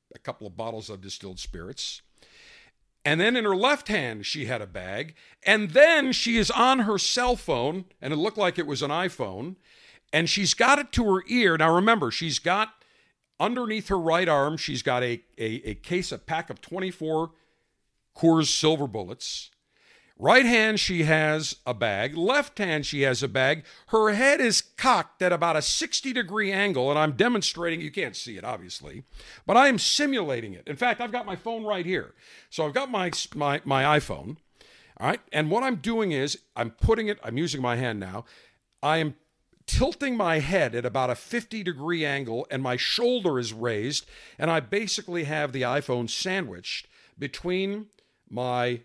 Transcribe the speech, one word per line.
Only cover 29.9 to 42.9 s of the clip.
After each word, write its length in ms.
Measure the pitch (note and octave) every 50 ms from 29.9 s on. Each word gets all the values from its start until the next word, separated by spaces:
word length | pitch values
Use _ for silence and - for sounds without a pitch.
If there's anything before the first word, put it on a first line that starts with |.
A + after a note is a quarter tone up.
| - - D4 C#4 C#4 A#3 F3+ D3 C3 A#2 A2+ G#2 F#2
it. 120 | F2 -
In 120 | - D3
fact, 240 | - A#3+ B3 G#3+ -
I've 100 | A#3+ A#3
got 140 | G3+ B3 G#3+
my 100 | G3+ F#3
phone 300 | - - A3+ A#3 A3+ A3
right 200 | G#3 G#3 F#3 E3+
here. 280 | F3 F#3 C#3 - - - _ - - - - - _
So 160 | - - D#3
I've 80 | D3 D3
got 160 | B3 C#4 C4
my, 220 | B3 G3 F3+ F3 - - - - -
my, 240 | D3+ D3 C#3+ C#3+ - -
my 340 | C#3+ C#3 C3 C3+ C#3+ D3+ D3+
iPhone, 380 | D3 - F#2+ C#2 C#2 G#2 D#3 - _ _ _ _ - - - - _ _ -
all 100 | - -
right? 120 | C#3+ G3 - - - -
And 180 | D3+ D#3 D3+
what 120 | F#3 A#3 C4
I'm 120 | C4+ B3
doing 380 | E3 C3 A3 A#3 A3+ G#3+ F#3 D3+
is 260 | C3+ C3+ C#3+ - - _ _ -
I'm 160 | A2+ A#2 A#2
putting 380 | - - - C3 A3+ A3+ A3 G#3
it, 100 | G#3 -
I'm 160 | - A2+ A#2
using 240 | C3+ E3+ D#3 B2+ C3+
my 140 | B2+ A#2+ A#2+
hand 240 | B2 B2+ A#2+ A2 G#2
now, 240 | F#2+ F#2 F#2 G#2+ - - - - - _ _ _ _ _ _ -
I 180 | - D3 D#3 E3
am 160 | D#3+ D3+ B2+ _ _ _ _ _ _ _ _ _ _
tilting 500 | - - - B3+ D4+ E4 - C#4+ C4+ B3
my 240 | A3 G3+ E3 D#3+ D#3
head 360 | C#3 - F#3+ F#3 D3 A#2+ A2
at 100 | A#2+ A#2
about 240 | B2 G#2+ C3+ B2+ B2+
a 60 | A#2
fifty 480 | - - - A#3 A#3+ A#3 - A3 A3 G3
degree 420 | F3+ E3 C3 C#3+ E3 F3 E3 D#3
angle, 420 | C#3+ C#3 C#3 C3+ A2+ A2+ B2 D3 -
and 100 | C#3 C3
my 160 | C3+ B2+ B2+
shoulder 640 | B2+ - -